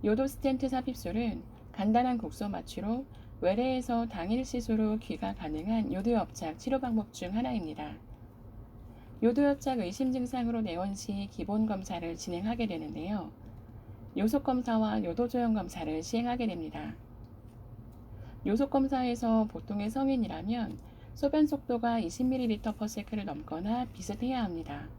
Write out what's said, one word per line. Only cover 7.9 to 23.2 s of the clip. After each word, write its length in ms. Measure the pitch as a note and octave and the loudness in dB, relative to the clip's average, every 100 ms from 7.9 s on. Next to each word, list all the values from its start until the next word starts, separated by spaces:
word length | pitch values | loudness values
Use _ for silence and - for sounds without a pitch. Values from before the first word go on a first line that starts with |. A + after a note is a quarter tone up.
| - - - - - - - - - - - - - | -8 -12 -16 -16 -18 -16 -16 -16 -16 -16 -16 -16 2
요도협착 560 | A3+ A#3+ C#4+ C#4 - B3+ | 4 6 6 4 0 0
의심 340 | F3+ G3 C4 | 0 0 0
증상으로 480 | B3+ B3 B3+ A#3 A#3 | 0 0 0 0 0
내원 340 | G#3+ E3+ F#3+ | 0 0 -2
시 340 | G3 - G3 G3+ | -4 -4 -4 -4
기본 340 | - G3 G#3 | -6 -2 2
검사를 520 | A3 G3 F#3+ F3 E3+ E3+ | 2 0 -2 -4 -4 -6
진행하게 500 | - F3 G3+ A#3 A3+ | -4 -2 -2 0 0
되는데요. 680 | E3+ D#3 D3+ E3 G#3 E3+ - - - - - - - - | -2 -4 -6 -4 -4 -4 -10 -16 -16 -16 -16 -16 -16 -8
요속 300 | - G#3+ C#4 | 0 4 4
검사와 580 | C#4 B3+ B3 A3+ G#3+ G#3+ | 2 0 2 2 4 2
요도 220 | F#3+ E3+ A#3+ | 0 0 0
조형 280 | A#3+ A#3 | 2 2
검사를 480 | A3 F3+ - D#3 D#3+ | 2 0 -4 -2 -2
시행하게 440 | D#3+ - A#3+ A#3+ A3+ | 0 0 0 0 0
됩니다. 460 | F3 D#3 D3+ D3+ - - - - - - - - - - - - - - - | -2 -6 -6 -8 -10 -14 -16 -16 -16 -18 -16 -16 -14 -16 -16 -16 -14 -12 -6
요속 240 | - A3 C#4 | 2 4 4
검사에서 760 | C#4 C4+ C4+ B3+ A#3+ A#3 A3 G#3+ | 4 4 2 2 2 4 6 4
보통의 420 | - - G#3 G#3 | -2 -4 -2 0
성인이라면 880 | A#3 C4+ C4+ A3 D#3+ F#3+ A#3+ G#3+ - - - - | 2 2 4 2 -2 -2 -2 -2 -6 -12 -18 -16
소변 320 | - C#4+ D4+ D4+ | 0 2 6 6
속도가 540 | C#4+ - A#3+ A#3 A#3 | 4 0 2 4 2
이십 260 | A3+ - B3+ | 0 2 2
밀리리터 460 | C4 B3 G#3+ A3+ | 4 2 2 0
per 120 | G#3 | -2
sec를 400 | G#3 G#3 G#3 A3 | -2 -4 -4 -4